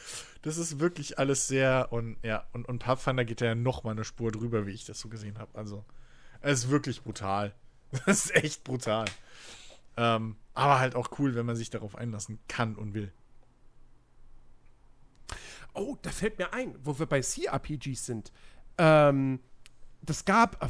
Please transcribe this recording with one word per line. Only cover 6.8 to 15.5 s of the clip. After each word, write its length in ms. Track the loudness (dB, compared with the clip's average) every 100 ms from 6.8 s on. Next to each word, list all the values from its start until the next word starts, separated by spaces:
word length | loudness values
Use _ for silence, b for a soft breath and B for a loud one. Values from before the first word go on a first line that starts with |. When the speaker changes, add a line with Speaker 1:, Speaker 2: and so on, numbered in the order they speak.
| 2 -4
Speaker 1:
brutal. 500 | -8 -4 0 0 0 -6 -20 -20 -8
<laughs> 140 | 0 4
Das 200 | 4 4
ist 100 | 4
echt 280 | 2 -2
brutal. 420 | -4 -2 0 0 0 B B B B B B B -10 0
Ähm, 380 | 4 4 0 -8 -6
aber 260 | 2 6 6
halt 140 | 6 0
auch 140 | -2 0
cool, 160 | 2 2
wenn 120 | 0
man 80 | -2
sich 160 | -4
darauf 240 | -6 -8 -8
einlassen 400 | -6 -6 -8 -10 -6
kann 280 | -2 -2 -2
und 180 | -6
will. 180 | -4 -6 -10 -20 -20 -20 _ -20 -20 -20 -20 _ -20 -20 -18 -20 -20 -20 -20 -20 -20 -20 -18 -12 B B